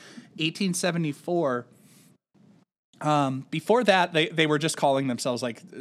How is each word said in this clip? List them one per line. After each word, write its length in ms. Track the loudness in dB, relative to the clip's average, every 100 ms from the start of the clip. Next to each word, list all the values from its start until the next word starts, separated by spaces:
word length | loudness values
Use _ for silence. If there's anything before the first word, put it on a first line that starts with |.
| -20 -20 -16 -6
eighteen 360 | -6 -2 -4
seventy-four, 920 | -2 -2 -2 -4 -6 -4 0 0 -2 -6 _ _ _ _ _ _ _ _ _ _ _ _ -6
um, 440 | 0 2 0 -2 -6
before 340 | -4 0 2
that, 280 | 4 4 4
they, 140 | 0 0
they 180 | 2 2
were 120 | 2
just 180 | 0 0
calling 300 | 2 2 0
themselves, 360 | -4 -4 -4
like, 200 | -6 -8 -16 -16